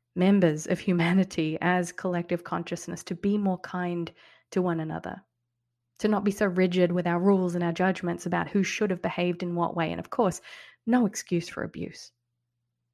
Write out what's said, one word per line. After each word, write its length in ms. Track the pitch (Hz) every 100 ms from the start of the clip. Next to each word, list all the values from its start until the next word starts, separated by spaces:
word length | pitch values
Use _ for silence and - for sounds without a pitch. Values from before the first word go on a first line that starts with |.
| _ 180
members 520 | 185 202 175 151 -
of 120 | 180
humanity, 760 | - 175 170 185 185 - 156 160
as 320 | 175 180 175
collective 520 | - 190 175 170 175
consciousness, 600 | 175 175 165 - - 170 -
to 100 | 175
be 200 | 202 208
more 220 | 196 185
kind 540 | - 180 180 175 165 - - _ -
to 100 | 190
one 180 | 180 165
another, 440 | 156 160 - 190 - _ _ _ _ _ _ -
to 100 | 214
not 160 | 208
be 60 | 196
so 160 | 196 202
rigid 460 | 180 185 180 175
with 160 | 175 175
our 120 | 175
rules 360 | 190 196 180 175
and 80 |
our 80 | 170
judgments 560 | 170 185 185 175 175 175
about 220 | 175 165
who 120 | 202
should 300 | 185 - 214
have 100 | 175
behaved 400 | 165 - 180 175
in 140 | 175 175
what 200 | 170 175
way. 140 | 165
And 100 | 170
of 120 | 170
course, 280 | - 202 - - - - - -
no 220 | 247 220
excuse 420 | - - 175 165
for 140 | -
abuse. 480 | - - - - - _ _ _ _ _ _ _ _